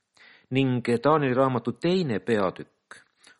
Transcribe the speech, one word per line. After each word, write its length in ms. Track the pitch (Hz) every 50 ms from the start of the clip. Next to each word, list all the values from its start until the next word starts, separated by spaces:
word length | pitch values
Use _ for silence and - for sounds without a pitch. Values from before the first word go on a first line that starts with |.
| _ _ _ _ - - - - _ _
Ning 340 | 131 135 135 131 123 123 120 120 120 113 -
Danieli 300 | 143 156 156 143 131 123
raamatu 380 | 131 135 135 127 117 - 123 -
teine 460 | - - 170 185 190 175 135 107 90
peatükk 560 | - - 117 104 98 87 - - 76 - _ _ _ _ - - - _ _ _ _ - - _